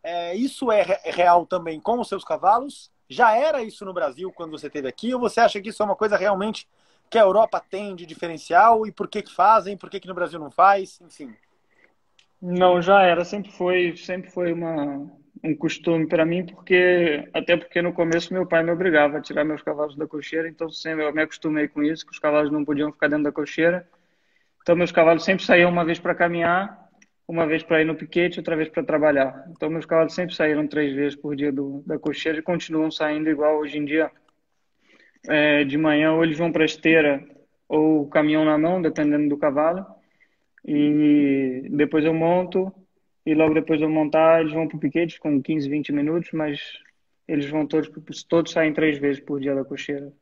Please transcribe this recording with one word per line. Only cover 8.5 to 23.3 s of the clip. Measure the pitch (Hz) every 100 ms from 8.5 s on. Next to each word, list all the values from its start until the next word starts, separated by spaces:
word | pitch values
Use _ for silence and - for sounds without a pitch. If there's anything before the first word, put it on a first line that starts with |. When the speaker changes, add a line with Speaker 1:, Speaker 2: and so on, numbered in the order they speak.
| 170 220 226 214
Speaker 1:
E |
por | - 196
que | 214
que | -
fazem? | - 190 220 185 196
Por | -
que | 196
que | 180
no | 175
Brasil | 175 165
não | 147
faz? | - 190 202 190 -
Enfim. | 170 - 135 110 _ _ _ _ _ _ _ _ _ _
Speaker 2:
Não, | 180 180 180 180
já | 170 196
era. | 185 170 175
Sempre | 208 190
foi, | - 180 180 175 170
sempre | - 185 175
foi | 185 175
uma, | 170 165 156 143 139 143 - _ -
um | - 151
costume | 160 - - 165 156
pra | 170 160
mim, | 175 175
porque, | - - 180 180 180 170 147 -
até | 160 - 175
porque | - 175
no | 175
começo | 175 165 165 170
meu | 185 180
pai | 165
me | 165
obrigava | 175 185 151 147 147
a |
tirar | - 147
meus | 151 147
cavalos | - 147 151 143
da | 156
cocheira, | 151 139 160 165
então | 151 160
sempre | 156 160 160 151
eu |
me | 151
acostumei | 156 - 160 151 151
com | 147
isso, | 147 160 -
que |
os | -
cavalos | 151 151 151
não | 151
podiam | 143 143 151
ficar | - 151
dentro | 151
da | 147